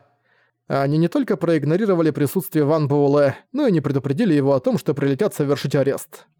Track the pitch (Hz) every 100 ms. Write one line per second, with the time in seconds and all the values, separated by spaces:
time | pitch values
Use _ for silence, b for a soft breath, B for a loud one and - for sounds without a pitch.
0 | _ _ _ _ _ _ - 135 139 156
1 | 170 294 247 202 170 160 139 175 214 175
2 | 160 135 143 190 - 156 143 160 143 143
3 | 143 143 139 - _ 262 277 165 131 135
4 | 135 139 226 147 135 135 254 226 - 139
5 | 139 135 208 - 139 143 139 143 135 127
6 | - - _